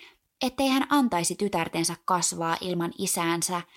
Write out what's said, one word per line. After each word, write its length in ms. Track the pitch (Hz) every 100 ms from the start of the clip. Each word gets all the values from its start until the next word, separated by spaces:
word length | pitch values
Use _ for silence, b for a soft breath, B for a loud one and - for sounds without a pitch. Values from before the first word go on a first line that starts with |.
| B B B -
ettei 260 | 254 254 269
hän 180 | 262 269
antaisi 440 | 285 247 175 170
tytärtensä 640 | 175 202 180 165 170 165 170
kasvaa 520 | - 180 - 175 165 165
ilman 320 | 185 175 170 -
isäänsä, 640 | 196 - 170 170 165 180 170